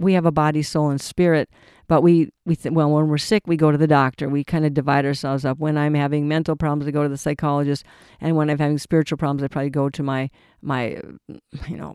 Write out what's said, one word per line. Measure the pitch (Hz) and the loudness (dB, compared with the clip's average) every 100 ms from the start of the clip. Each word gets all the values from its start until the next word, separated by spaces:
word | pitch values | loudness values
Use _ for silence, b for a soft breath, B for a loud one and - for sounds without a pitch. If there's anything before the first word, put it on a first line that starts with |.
we | 185 | 2
have | 185 165 | 2 2
a | |
body, | 151 151 151 | 2 2 0
soul, | 147 156 151 | -2 0 0
and | 139 | -2
spirit, | - - 175 160 - b b b - | -4 0 2 2 0 b b b 0
but | 156 | 4
we, | 170 170 156 - | 6 4 2 -4
we | - 165 | -4 -4
th-, | 135 | 0
well, | 160 147 | 0 2
when | 151 156 | 2 2
we're | 147 | 0
sick, | - 214 - | 0 0 0
we | 165 | 2
go | 156 | 2
to | 147 | 4
the | 156 | 4
doctor. | 147 135 - 139 | 4 2 -2 -4
We | 143 | -4
kinda | 139 165 156 | -2 0 0
divide | 143 139 143 139 | 0 0 0 0
ourselves | 139 139 135 | -2 -2 -2
up. | 131 135 | -2 -2
When | 156 151 | -2 0
I'm | 147 | 0
having | 147 143 147 147 | 0 0 0 0
mental | 156 160 156 | 0 -2 -2
problems, | 156 147 143 | -2 -2 -2
I | |
go | 147 | -2
to | 147 | -2
the | 139 | -2
psychologist, | - 147 151 143 143 143 - b b b | -4 -2 -2 0 0 -2 -6 b b b
and | 160 | -2
when | 160 151 | 0 0
I'm | 147 | 0
having | 147 147 | 0 -2
spiritual | - 165 151 147 | 0 0 0 -2
problems, | 147 139 | -2 -2
I | 139 | -4
probably | 143 143 | -4 -4
go | 143 139 | -2 -4
to | 135 | -4
my, | 139 131 135 b b b | -4 -4 -6 b b b
my, | - 131 117 - - - - - _ 143 - | -6 -4 -4 -8 -14 -18 -20 -20 _ -14 -12
you | 170 | -12
know, | 151 | -12